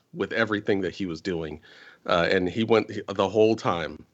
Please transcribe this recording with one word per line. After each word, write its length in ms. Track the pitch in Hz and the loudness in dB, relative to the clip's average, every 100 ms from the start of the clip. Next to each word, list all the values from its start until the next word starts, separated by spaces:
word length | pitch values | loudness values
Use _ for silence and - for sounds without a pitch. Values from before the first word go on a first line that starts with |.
| _ | _
with 180 | 87 98 | -6 -4
everything 480 | 82 107 104 101 98 | 0 0 0 0 0
that 120 | 92 | -2
he 100 | - | -4
was 160 | 95 80 | -6 -6
doing. 400 | 98 85 80 76 - - - - - | -6 -6 -6 -10 -16 -20 -20 -12 0
Uh, 220 | 90 87 | 2 4
and 180 | 95 90 | 2 0
he 160 | 101 | 0
went 260 | 113 110 - | 2 4 2
he, 120 | 101 - | -4 -6
the 200 | 98 98 | -2 0
whole 260 | 107 110 110 | 4 4 4
time, 460 | 123 87 76 76 - | 0 -2 -4 -8 -18